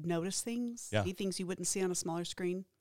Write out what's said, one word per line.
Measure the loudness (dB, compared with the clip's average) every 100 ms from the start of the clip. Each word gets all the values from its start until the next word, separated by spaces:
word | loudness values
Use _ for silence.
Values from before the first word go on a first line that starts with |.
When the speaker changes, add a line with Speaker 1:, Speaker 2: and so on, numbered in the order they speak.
| 0
Speaker 1:
notice | 0 0 -2
things, | -2 -2 -2 -4 2
Speaker 2:
Yeah. | 2
Speaker 1:
see | 2
things | 2 -2 0
you | -2
wouldn't | -2 0
see | 2
on | 2
a | 2
smaller | 0 -2
screen. | -2 -2 0 0 -4 _